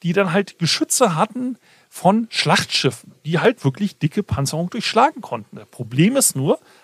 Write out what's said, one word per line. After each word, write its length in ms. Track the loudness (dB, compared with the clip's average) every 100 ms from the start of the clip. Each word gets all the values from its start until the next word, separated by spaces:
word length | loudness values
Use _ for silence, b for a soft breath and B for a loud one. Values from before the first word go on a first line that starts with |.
Die 100 | -2
dann 200 | 0 2
halt 260 | 0 -2 -2
Geschütze 560 | -2 -2 -2 2 2
hatten, 420 | 2 -2 -2 -8 -8 b b b 0
von 300 | 2 2 0
Schlachtschiffen, 840 | -4 0 0 0 -2 -2 -2 -14 _
die 140 | -4 0
halt 260 | 0 2
wirklich 340 | -2 -2 -4 -2
dicke 240 | -4 -2
Panzerung 460 | -4 -4 -4 -4 -6
durchschlagen 540 | -6 -2 2 2 0
konnten. 340 | -10 -10 -10 -18
Das 100 | -18
Problem 500 | -14 -4 2 4 4
ist 200 | 0 0
nur, 240 | 0 -2 b b